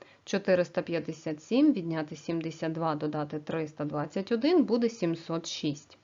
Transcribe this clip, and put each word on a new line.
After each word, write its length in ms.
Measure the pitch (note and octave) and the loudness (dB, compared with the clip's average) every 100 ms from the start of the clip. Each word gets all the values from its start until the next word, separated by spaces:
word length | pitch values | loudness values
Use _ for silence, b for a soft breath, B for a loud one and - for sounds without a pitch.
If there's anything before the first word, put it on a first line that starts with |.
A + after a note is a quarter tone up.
| B B | B B
Чотириста 580 | - G3 G3 F3+ F3 F3+ | -4 -2 4 4 2 -2
п'ятдесят 600 | E3+ E3 D#3+ D#3+ D#3+ D3+ | -2 -2 -4 -6 -8 -8
сім 300 | - B3 D4+ | 0 4 6
відняти 440 | G#3 E3 D#3+ D3+ D3+ | 4 0 -2 -4 -8
сімдесят 560 | - E3 D#3+ D#3 D#3+ | -4 -4 -4 -4 -4
два 220 | D#3+ E3 | -2 -2
додати 460 | D3+ D3+ D3+ D3 D#3 | 0 -2 -2 -4 -6
триста 440 | D3+ E3 D3+ - | -4 -4 -4 -4
двадцять 480 | D3 D3 D3 G3 F#3+ | -4 -4 -4 -4 -2
один 320 | A#3 C#4+ F4+ | 0 4 6
буде 240 | G#3 A#3 A#3 | 4 4 2
сімсот 580 | - E3+ E3 - E3 - | 0 -2 -2 -4 -6 -4
шість. 520 | - D#3 C#3+ - - | -4 -4 -4 -10 -20